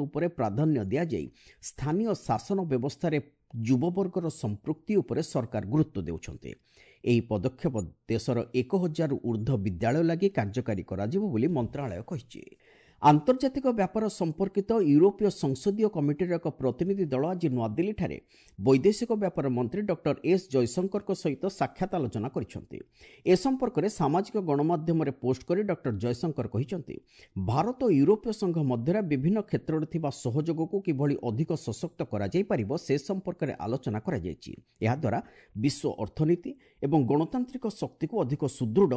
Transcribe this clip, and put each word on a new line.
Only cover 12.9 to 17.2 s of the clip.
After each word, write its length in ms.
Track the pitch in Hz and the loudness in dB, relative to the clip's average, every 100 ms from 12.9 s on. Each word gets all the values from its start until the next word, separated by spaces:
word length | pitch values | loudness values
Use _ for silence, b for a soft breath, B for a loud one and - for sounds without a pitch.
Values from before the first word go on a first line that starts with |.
| b | b
ଆନ୍ତର୍ଜାତିକ 640 | 147 151 254 262 269 269 262 226 | 6 8 6 2 0 0 0 2
ବ୍ୟାପାର 280 | 185 220 214 | 0 0 -2
ସମ୍ପର୍କିତ 640 | - 165 156 196 202 196 226 160 | -2 -2 -2 -2 0 0 2 6
ୟୁରୋପୀୟ 420 | 143 196 - 202 | 8 8 6 0
ସଂସଦୀୟ 580 | - 139 131 - 208 214 | 0 -2 0 0 2 0
କମିଟିର 400 | 170 143 151 180 170 | 2 0 0 0 -2
ଏକ 120 | 160 - | -2 -2
ପ୍ରତିନିଧି 500 | 131 120 175 196 160 | -2 0 0 0 0
ଦଳ 180 | 131 | 0